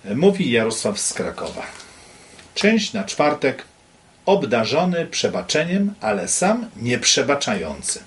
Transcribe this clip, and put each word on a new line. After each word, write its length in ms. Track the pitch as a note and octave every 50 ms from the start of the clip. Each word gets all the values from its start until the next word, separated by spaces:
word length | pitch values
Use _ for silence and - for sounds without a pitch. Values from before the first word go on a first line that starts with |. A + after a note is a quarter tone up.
| - G2 G#2
Mówi 360 | C3 E3+ G3+ G3 F#3 F3+ C3
Jarosław 500 | A#2 A2+ A2 A2+ A2 - - G#2 G2+ -
z 120 | - -
Krakowa. 500 | - - - - - - - - - - - - - - - - - - - - - - - - - - - - -
Część 380 | - - G#3 A3+ A3+ G#3 -
na 120 | - G2+ F#2+
czwartek. 600 | - - - D3 D3 C#3+ - - C3 B2 - - - _ _ _ _ _ _ _ - _ _ _
Obdarzony 800 | F3+ G3 G3+ C#3+ A2+ A#2+ A#2 A2 A2 C3 D#3 F3+ F#3 F3 E3+ E3
przebaczeniem, 880 | - - - - G#2+ F2 D#3+ - - - D3+ D#3 E3+ F#3 G3+ G3+ G3+ - -
ale 280 | - A2 G#2 G3 - -
sam 380 | - - F3+ F#3+ A3 B3 A3+ - -
nieprzebaczający. 1200 | - A2+ B2 B2 A#2 - - - D3 B2+ B2+ C#3 - - C3 G#2+ F#2+ F2 D#2 D2 D2 - - - - -